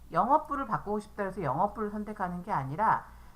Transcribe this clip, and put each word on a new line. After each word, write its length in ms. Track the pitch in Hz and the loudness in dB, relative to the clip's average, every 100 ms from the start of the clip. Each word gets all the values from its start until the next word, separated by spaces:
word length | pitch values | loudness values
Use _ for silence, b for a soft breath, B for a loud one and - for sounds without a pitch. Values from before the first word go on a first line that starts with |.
| - | -2
영업부를 540 | 165 220 302 302 277 240 | 0 4 4 2 -4 -2
바꾸고 340 | 208 202 208 | -2 -2 -4
싶다 240 | - - | -4 -4
해서 180 | 196 196 | -4 -2
영업부를 480 | 147 143 208 226 208 | -2 2 0 0 -6
선택하는 520 | 208 208 208 180 175 | -4 -8 -4 -4 -4
게 100 | 180 | -2
아니라 520 | 165 131 160 214 143 - B B | -2 -2 2 4 4 0 B B